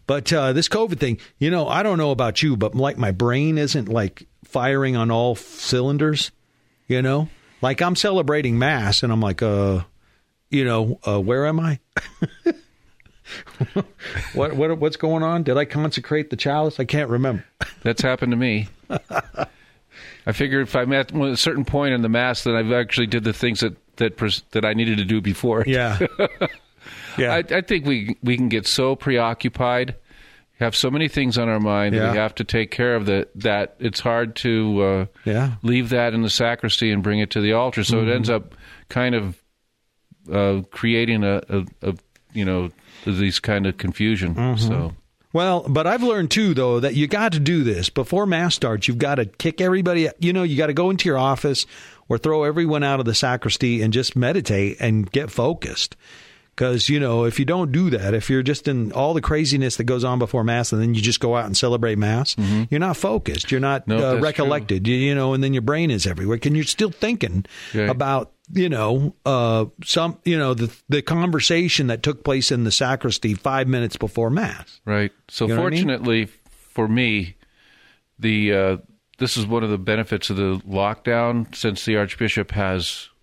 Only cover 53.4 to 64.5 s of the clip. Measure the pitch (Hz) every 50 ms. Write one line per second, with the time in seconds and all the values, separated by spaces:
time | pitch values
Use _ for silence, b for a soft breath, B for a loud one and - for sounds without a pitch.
53.4 | - 110 - - 135 120 120 110 107 110 104 127 127 - - 127 123 131 175 190
54.4 | - - 104 98 98 101 - - 120 113 110 107 98 92 - 139 151 101 - -
55.4 | 117 147 170 - - - 87 - - - - B B B B B B B B B
56.4 | B B _ - 123 127 123 110 - 123 147 147 139 120 117 117 120 117 - -
57.4 | 135 147 175 185 175 139 127 170 185 170 123 104 98 98 110 107 - - 131 131
58.4 | 127 143 143 - - 147 135 123 110 104 - 131 139 156 165 156 - - 156 156
59.4 | 160 131 143 135 131 123 - - 127 117 127 123 123 127 127 123 120 - - 123
60.4 | 110 117 117 123 117 - 120 107 113 120 117 110 104 120 117 - - 117 120 120
61.4 | 113 101 95 - 135 120 120 117 117 113 107 104 104 107 110 120 139 - - 110
62.4 | 101 98 107 107 117 - 143 151 180 185 160 - - 202 220 208 - - - -
63.4 | - - 135 127 139 139 139 131 - 110 110 113 139 131 127 123 147 151 147 -
64.4 | 143 139